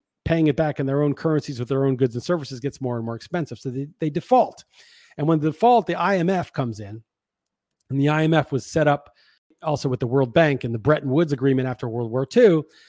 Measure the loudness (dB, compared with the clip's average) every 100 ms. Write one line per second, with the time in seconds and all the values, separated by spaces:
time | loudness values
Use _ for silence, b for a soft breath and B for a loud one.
0 | _ _ -2 2 2 2 0 -2 -2 0
1 | 0 0 0 -2 -2 -6 -4 0 0 2
2 | 0 0 -4 -4 -4 -10 -10 -6 -6 -6
3 | -6 -10 -8 -6 -6 -8 -8 -8 -8 -6
4 | -4 -4 2 2 2 -2 -20 b b b
5 | b b 0 2 0 2 4 4 2 -2
6 | 0 0 0 -2 -4 -4 -6 -6 -12 -16
7 | -20 _ _ _ _ _ _ _ -6 0
8 | 2 2 2 2 0 -4 -4 0 2 0
9 | -2 _ b b b _ -6 -4 -2 -4
10 | -2 0 2 4 2 2 -4 -4 0 0
11 | 0 0 0 0 0 0 -2 -6 -8 -6
12 | -4 -4 -2 4 6 6 0 b